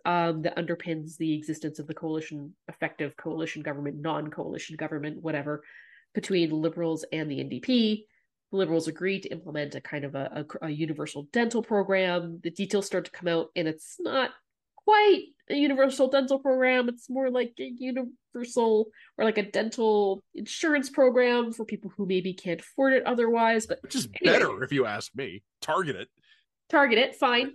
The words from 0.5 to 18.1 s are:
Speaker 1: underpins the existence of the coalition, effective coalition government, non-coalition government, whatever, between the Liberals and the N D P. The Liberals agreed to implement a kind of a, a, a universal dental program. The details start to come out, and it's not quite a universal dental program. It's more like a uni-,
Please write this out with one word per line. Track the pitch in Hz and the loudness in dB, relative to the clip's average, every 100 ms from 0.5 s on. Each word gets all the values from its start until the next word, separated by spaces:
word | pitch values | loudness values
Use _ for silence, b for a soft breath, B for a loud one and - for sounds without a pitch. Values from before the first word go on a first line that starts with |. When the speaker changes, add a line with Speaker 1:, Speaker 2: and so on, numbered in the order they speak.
| - | -2
Speaker 1:
underpins | 170 170 175 160 156 - | -4 -4 -4 -6 -6 -6
the | 160 151 | -2 -2
existence | 151 151 156 151 | -4 -6 -8 -8
of | 147 | -10
the | |
coalition, | 156 160 156 156 151 143 - - | -8 -6 -6 -6 -12 -14 -18 -16
effective | - 156 - 143 - | -8 -6 -6 -8 -8
coalition | 160 160 160 156 | -8 -6 -6 -8
government, | 151 143 143 147 | -8 -6 -8 -6
non-coalition | 160 151 151 156 143 - - 156 | -4 -4 -6 -8 -8 -8 -12 -10
government, | 156 151 151 - | -8 -6 -8 -8
whatever, | 160 151 147 151 B B B B B 196 | -6 -4 -4 -8 B B B B B -8
between | - 185 160 | 0 2 2
the | 156 | 0
Liberals | 160 170 165 160 - | -2 -2 -4 -4 -4
and | 160 151 | -6 -4
the | 135 | -4
N | 139 | -6
D | 123 | -6
P. | 254 247 220 214 b b b _ - | 0 2 2 0 b b b _ -6
The | 196 | -2
Liberals | 165 165 160 | 2 2 0
agreed | 156 190 190 | -4 -2 -4
to | - | -6
implement | 165 160 147 147 135 | -10 -8 -6 -6 -8
a | |
kind | - 147 139 | -8 -8 -6
of | 139 | -6
a, | 139 151 151 - | -6 -8 -10 -8
a, | 160 | -6
a | |
universal | 147 156 147 156 147 147 | -4 -4 -4 -8 -10 -4
dental | 240 233 233 | 0 0 0
program. | - 208 190 190 185 175 170 170 | 0 0 2 2 2 0 -4 -8
The | 170 | -8
details | 170 185 202 196 | -6 -2 -2 -2
start | 185 | -4
to | 170 | -4
come | - 175 | -6 0
out, | 165 165 | 0 -2
and | 180 160 | -4 -4
it's | 156 - - | -4 -12 -8
not | 339 269 254 - _ _ _ _ | -2 -2 -2 -6 _ _ _ _
quite | - 427 415 320 - _ - | 4 6 8 6 2 _ -4
a | 285 | 2
universal | 285 269 269 269 262 | 2 4 4 4 4
dental | 269 262 269 | 4 2 0
program. | 269 262 254 254 240 | 2 4 4 4 2
It's | 240 - | -4 -6
more | 262 262 | -2 0
like | 247 240 - | 0 -2 -6
a | 262 240 | -12 -8
uni-, | 254 254 247 | -6 -4 -6